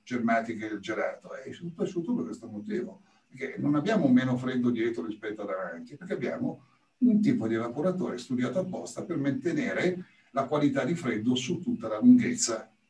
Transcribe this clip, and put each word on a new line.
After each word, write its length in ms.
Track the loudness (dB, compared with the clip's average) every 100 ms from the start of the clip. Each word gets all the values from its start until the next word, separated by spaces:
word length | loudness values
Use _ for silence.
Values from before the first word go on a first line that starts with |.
Germatic 560 | -8 -2 2 2 0 -6
il 180 | -6 -8
gelato?" 560 | -6 -4 -4 -6 -12
Eh, 160 | -14 -12
esce 120 | -12
tutto 200 | -10 -6
asciutto 320 | -4 -4 -2
per 100 | -2 -4
questo 220 | -8 -10
motivo, 540 | -12 -6 -6 -6 -12 _ _ _
perché 280 | -12 -10 -4
non 160 | 0
abbiamo 320 | 0 2 2 6
meno 280 | 6 4 -2
freddo 340 | -2 0 2
dietro 360 | 2 0 -2 -6
rispetto 360 | -8 -8 -8
a 40 | -6
davanti, 500 | -6 -6 -10 -14 -14
perché 160 | -8
abbiamo 540 | -6 -4 -4 -6 -8 _ _ _ 2
un 180 | 4 6
tipo 260 | 4 2 2
di 60 |
evaporatore 640 | 0 -2 -2 0 0 -2 -6
studiato 400 | -4 -2 0 -2
apposta 440 | -4 -6 -10 -10
per 120 | -4 -2
mantenere 880 | 0 0 0 0 -2 0 0 -2 -8 _ _
la 140 | -4
qualità 400 | 0 2 2 2
di 100 | 0
freddo 400 | 0 -2 -2 0
su 260 | 0 0 -4
tutta 280 | -2 -4 -4
la 100 | 6
lunghezza, 720 | 10 10 8 0 -2 -2 -6 _